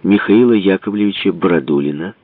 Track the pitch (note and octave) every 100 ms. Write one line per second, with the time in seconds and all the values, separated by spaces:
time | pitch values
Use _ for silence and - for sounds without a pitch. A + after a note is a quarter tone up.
0 | F#2 G2+ - G#2 B2 A2 F#2+ F#2+ - G#2
1 | G#2 G2 G2+ F2 F2+ E2+ C2+ C#2+ C#2+ D2
2 | F2+ -